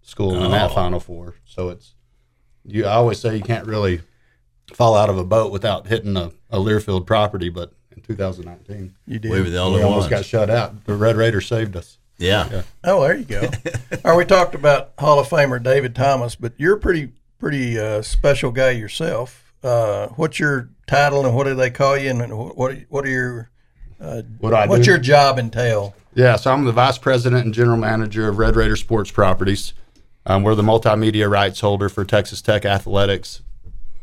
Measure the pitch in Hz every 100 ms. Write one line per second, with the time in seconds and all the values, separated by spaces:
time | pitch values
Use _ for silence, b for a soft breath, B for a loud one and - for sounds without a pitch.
0 | - - 98 92 90 101 104 - 90 87
1 | - 85 87 - _ - 90 87 _ _
2 | _ _ _ _ _ _ - 104 101 110
3 | 120 101 117 110 101 113 110 107 101 87
4 | - _ _ _ _ _ _ - 117 107
5 | 104 95 90 110 110 98 110 92 95 110
6 | 101 95 85 - - 101 101 107 104 92
7 | 85 110 104 101 87 85 85 _ _ -
8 | - 101 95 90 85 87 - 101 92 _
9 | - 120 110 95 92 87 95 92 101 101
10 | 90 98 98 113 104 117 104 107 - 101
11 | 107 107 113 104 - 113 110 90 - _
12 | _ - 87 101 78 101 - - 175 190
13 | 143 190 - 101 123 - 170 - - -
14 | - 170 175 190 175 160 147 135 - -
15 | 147 143 135 165 143 127 123 139 127 117
16 | 139 135 120 - 120 - 156 202 - 170
17 | 135 - _ - - 143 123 113 107 107
18 | 110 - 143 135 139 120 131 123 104 -
19 | 165 113 123 - _ _ 131 117 110 101
20 | 104 120 160 - 151 135 123 _ - 139
21 | 143 143 135 120 139 131 127 123 139 139
22 | 135 123 120 107 - - 127 135 - 139
23 | 135 131 123 120 117 _ _ - - -
24 | 156 120 110 110 107 110 104 - 123 -
25 | 123 143 135 127 117 117 120 107 101 -
26 | _ - 123 110 135 135 135 113 131 127
27 | - 127 123 123 120 107 120 117 110 110
28 | 110 107 110 101 110 110 110 107 - 110
29 | 98 - 98 92 95 98 - - - _
30 | _ _ - 98 101 107 104 113 117 107
31 | 110 107 104 101 98 - 104 101 101 -
32 | 95 104 98 - - 104 98 98 - 98
33 | 98 98 - - - - - - - -